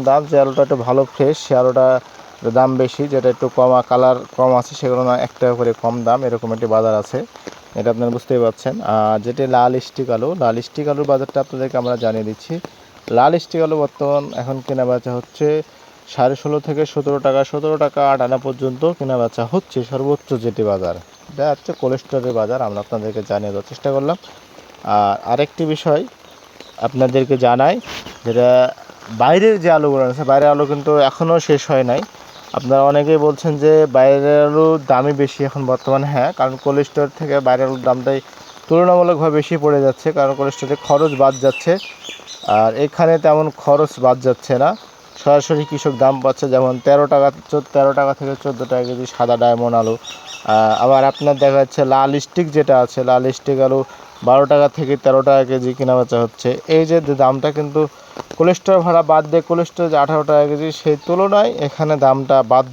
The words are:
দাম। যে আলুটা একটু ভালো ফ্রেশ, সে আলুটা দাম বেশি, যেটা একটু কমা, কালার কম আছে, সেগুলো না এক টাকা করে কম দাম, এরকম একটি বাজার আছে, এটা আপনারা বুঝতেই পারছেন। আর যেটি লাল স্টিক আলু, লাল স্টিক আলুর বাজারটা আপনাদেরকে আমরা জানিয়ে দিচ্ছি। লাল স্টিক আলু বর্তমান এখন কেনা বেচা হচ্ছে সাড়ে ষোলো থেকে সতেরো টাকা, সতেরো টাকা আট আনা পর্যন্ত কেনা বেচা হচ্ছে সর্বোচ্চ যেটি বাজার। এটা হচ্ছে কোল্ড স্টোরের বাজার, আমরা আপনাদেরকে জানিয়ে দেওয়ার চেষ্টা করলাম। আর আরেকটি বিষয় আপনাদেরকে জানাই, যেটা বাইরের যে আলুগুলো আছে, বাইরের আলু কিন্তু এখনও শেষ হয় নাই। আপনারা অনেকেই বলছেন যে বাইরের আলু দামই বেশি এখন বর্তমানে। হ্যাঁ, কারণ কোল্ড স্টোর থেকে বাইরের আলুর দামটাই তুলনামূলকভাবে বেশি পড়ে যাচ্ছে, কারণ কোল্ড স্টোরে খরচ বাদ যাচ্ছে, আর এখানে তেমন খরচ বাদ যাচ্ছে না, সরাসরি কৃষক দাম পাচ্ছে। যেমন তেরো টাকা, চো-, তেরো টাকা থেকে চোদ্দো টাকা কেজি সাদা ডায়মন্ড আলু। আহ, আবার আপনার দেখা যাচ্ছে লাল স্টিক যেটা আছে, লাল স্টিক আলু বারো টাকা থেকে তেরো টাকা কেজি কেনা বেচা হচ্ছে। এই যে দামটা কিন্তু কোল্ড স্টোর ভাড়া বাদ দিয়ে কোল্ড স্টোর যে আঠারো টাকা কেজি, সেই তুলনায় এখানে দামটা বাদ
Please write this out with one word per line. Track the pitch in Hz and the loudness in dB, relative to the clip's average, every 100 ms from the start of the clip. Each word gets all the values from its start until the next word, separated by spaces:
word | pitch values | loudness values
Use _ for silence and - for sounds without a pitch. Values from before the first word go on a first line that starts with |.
দাম। | 131 143 | 2 0
যে | 151 151 | 2 2
আলুটা | 135 131 | 2 2
একটু | 139 139 | 0 0
ভালো | 120 131 | 0 0
ফ্রেশ, | 131 - 139 156 | 0 0 -2 -2
সে | - 127 | -2 0
আলুটা | 127 127 131 127 - - - - 117 | 2 2 2 2 -4 -20 -20 -8 -2
দাম | 117 131 131 | 0 2 0
বেশি, | 127 - 143 | -2 -4 -4
যেটা | 135 127 | 0 0
একটু | 120 131 | 0 -2
কমা, | - 127 127 | 0 2 2
কালার | - 123 127 123 - - | 2 2 2 2 -4 -2
কম | 127 123 | 2 2
আছে, | 120 | -2
সেগুলো | - 131 127 | -6 -4 -2
না | 127 123 | 0 -2
এক | 120 - | -4 -2
টাকা | 123 | -2
করে | 120 117 | 0 -2
কম | 113 117 120 | -2 -4 -2
দাম, | 113 123 | 0 0
এরকম | 131 117 113 | 0 -4 -6
একটি | 113 117 | -6 0
বাজার | 110 113 | 0 2
আছে, | 107 104 127 233 - - - - - | 0 -2 -8 -8 -14 -20 -20 -14 -6
এটা | 113 | -4
আপনারা | 113 120 | -2 -2
বুঝতেই | 120 - 127 | -4 -2 0
পারছেন। | 117 - 131 208 | 0 -2 -8 -6
আর | 147 107 107 107 | -2 0 0 -2
যেটি | 113 120 135 | -4 -4 0
লাল | 123 123 127 | 2 2 0
স্টিক | - - 123 | -6 -8 -4
আলু, | 113 131 | -4 -4
লাল | 180 123 113 | -2 -2 -2
স্টিক | - - 147 | -6 -8 -4
আলুর | 143 147 | -4 0
বাজারটা | 135 135 139 | -2 -2 -6
আপনাদেরকে | 135 135 131 131 | -6 -6 -6 -4
আমরা | 123 120 | -4 -2
জানিয়ে | 113 113 | -2 -4
দিচ্ছি। | 107 107 - 165 - - - - - | -6 -10 -10 -12 -12 -20 -20 -18 -4
লাল | 117 139 170 | 2 2 0
স্টিক | - 165 | -4 -4
আলু | 160 156 | -2 0
বর্তমান | 143 - 143 143 143 123 | -4 -4 -2 -2 -4 -10
এখন | 123 135 127 | -8 -8 -6
কেনা | 131 | -4
বেচা | 123 123 123 | -2 -2 -4
হচ্ছে | 123 120 - 151 156 - - - - - | -10 -10 -4 -2 -2 -6 -16 -20 -20 -12
সাড়ে | - 127 135 | -2 0 0
ষোলো | 147 147 | -4 -6
থেকে | 143 147 151 | -4 -4 -4
সতেরো | 151 143 139 | -4 -4 -2
টাকা, | 139 135 | 0 0
সতেরো | 135 147 156 156 | -2 -4 -4 -2
টাকা | 147 143 139 | -2 0 0
আট | 135 | 0
আনা | 127 131 | 0 -2
পর্যন্ত | 135 131 131 127 | -4 -6 -6 -2
কেনা | 160 175 135 127 | -4 -4 -4 -2
বেচা | 117 - 117 | -2 -4 -4
হচ্ছে | 185 - 131 | -4 -6 -8
সর্বোচ্চ | 117 131 135 143 - | -6 -6 -2 -4 -4
যেটি | 127 117 101 | -6 -6 -4
বাজার। | 107 98 90 85 - - - | -2 -2 -4 -8 -12 -20 -18
এটা | 143 147 | -6 -4
হচ্ছে | 143 - | -4 -8
কোল্ড | 165 131 156 | -6 -4 -4
স্টোরের | - 139 123 | -6 -6 -4
বাজার, | 117 107 127 | -4 -2 -4
আমরা | 113 104 | -6 -8
আপনাদেরকে | 104 113 107 107 101 | -8 -8 -8 -8 -6
জানিয়ে | 101 104 | -6 -4
দেওয়ার | 98 - | -8 -10
চেষ্টা | 120 139 | -8 -4
করলাম। | 135 143 180 - - - - - - | -2 -4 -6 -10 -20 -20 -20 -20 -14
আর | - 104 101 98 - | -2 0 0 -2 -4
আরেকটি | 123 147 - 160 | -2 -2 -4 -4
বিষয় | 156 165 151 240 - - - - - - - | -4 0 -2 -2 -14 -20 -20 -20 -20 -20 -8
আপনাদেরকে | 113 127 131 131 131 131 | -6 0 0 2 0 0
জানাই, | 123 123 143 226 - - - - | 2 4 2 0 -6 -16 -16 -12
যেটা | 120 117 123 127 127 - - - - 113 | -4 2 4 4 2 -2 -18 -20 -12 -2
বাইরের | 127 175 220 208 | 2 4 4 2
যে | 165 | 2
আলুগুলো | 160 147 139 | 2 2 0
আছে, | 127 127 | 0 -2
বাইরের | 135 139 147 | 2 4 4
আলু | 147 143 | 2 0
কিন্তু | 147 143 151 | -2 0 2
এখনও | 135 - 165 170 | 2 0 0 0
শেষ | - 143 - | 2 -2 0
হয় | 139 | 0
নাই। | 123 135 220 - - - - | 0 -2 -4 -16 -20 -20 -10
আপনারা | - 131 135 | -8 0 2
অনেকেই | 139 147 147 156 | 4 4 2 2
বলছেন | 151 143 170 147 | 2 0 -4 0
যে | 151 156 151 | 4 4 4
বাইরের | 127 135 139 143 147 147 | 4 4 4 4 4 4
আলু | 151 160 160 135 | 4 2 2 2
দামই | 127 143 | 0 2
বেশি | 139 139 - | 0 -2 -2
এখন | 139 143 131 | -6 -4 -4
বর্তমানে। | 127 - 135 143 | -2 0 -2 0
হ্যাঁ, | 143 139 | -2 -2
কারণ | - 131 131 | -2 -4 -2
কোল্ড | 143 139 | -2 -2
স্টোর | 139 156 143 - | -2 -2 -4 -4
থেকে | 156 139 | -4 -2
বাইরের | 131 127 131 | 0 0 0
আলুর | 131 | -2
দামটাই | 127 127 127 135 - - - - - | -2 -2 -2 -4 -6 -20 -20 -16 -2
তুলনামূলকভাবে | 165 180 180 175 160 160 151 | 2 4 4 2 2 0 0
বেশি | 143 165 | -2 -2
পড়ে | 147 143 | 2 2
যাচ্ছে, | 135 127 160 | 2 0 -4
কারণ | 151 139 | 0 -2
কোল্ড | 135 139 | 0 -4
স্টোরে | - 131 143 | -6 -8 -6
খরচ | - 143 156 135 | 0 0 2 2
বাদ | 135 131 | 0 2
যাচ্ছে, | 135 - - 190 - - - - - - - | -2 -2 -2 -2 -4 -20 -20 -20 -20 -12 -2
আর | 104 110 113 | 2 2 0
এখানে | 147 - 165 165 | -4 0 2 2
তেমন | 156 151 156 - | 2 2 0 -4
খরচ | - 143 151 - | 0 2 2 0
বাদ | 127 127 | 0 2
যাচ্ছে | 127 120 - 127 | 0 -2 -2 0
না, | 147 220 - - - - | 0 -2 -12 -20 -20 -6
সরাসরি | 147 143 - 151 | 2 2 2 -4
কৃষক | 151 147 156 127 | -4 -4 -4 0
দাম | 135 135 | 0 2
পাচ্ছে। | 131 131 139 | -2 -2 0
যেমন | 127 131 127 | 0 0 -2
তেরো | 135 143 143 | 2 2 2
টাকা, | 143 139 135 - | 2 2 -2 -6
চো-, | 147 - | -6 -2
তেরো | 143 139 | 0 2
টাকা | 139 139 | 2 -2
থেকে | 135 139 139 | -2 -6 -8
চোদ্দো | 143 120 | -8 -8
টাকা | 123 127 | -4 -4
কেজি | 123 123 127 | -4 -8 -10
সাদা | - 120 120 | -4 -2 2
ডায়মন্ড | 120 117 120 117 | 2 2 0 0
আলু। | 110 | 0
আহ, | 113 - - - - - 107 110 107 | -4 -10 -20 -20 -12 -2 2 2 2
আবার | 123 135 | 2 4
আপনার | 135 - 147 139 | 2 0 -2 2
দেখা | 139 135 | 2 2
যাচ্ছে | 135 - | 0 0
লাল | 135 135 139 143 | 0 2 2 -2
স্টিক | - - 165 | -4 -4 -2
যেটা | 151 139 131 | 0 2 2
আছে, | 123 - | 2 -2
লাল | 127 127 131 | 0 0 0
স্টিক | 135 - 135 | -4 -4 0
আলু | 131 135 131 - - - | 2 0 -2 -10 -20 -6
বারো | 117 131 139 | 2 4 4
টাকা | 147 143 | 4 2
থেকে | - 135 139 | 0 -4 0
তেরো | 139 135 | 2 2
টাকা | 135 139 | 4 2
কেজি | 127 131 123 | 2 -2 -4
কেনা | 127 131 127 | -4 0 0
বেচা | 120 120 | 0 0
হচ্ছে। | 113 - 123 131 - | -2 -4 -4 -4 0
এই | 160 160 | 2 4
যে | 165 | 0
দামটা | 143 139 131 135 147 | 0 2 2 2 -2
কিন্তু | 147 147 151 151 - - - - - | -4 -4 -2 -2 -6 -20 -18 -12 0
কোল্ড | 165 | 0
স্টোর | 175 - 190 | 2 2 2
ভাড়া | 170 170 | 4 2
বাদ | 156 156 151 | 4 2 2
দিয়ে | 165 | -2
কোল্ড | - 170 | 0 -2
স্টোর | 170 - 170 | -4 -4 -2
যে | 151 | 0
আঠারো | 143 156 | 2 0
টাকা | 151 147 147 | 2 2 2
কেজি, | 147 160 | 0 -6
সেই | 151 160 147 - | -4 -2 -2 -2
তুলনায় | 175 196 202 226 - | 0 2 2 2 -2
এখানে | 143 - 156 151 | -6 -4 -2 2
দামটা | 135 135 131 135 | 2 2 2 2
বাদ | 117 127 127 | 4 2 0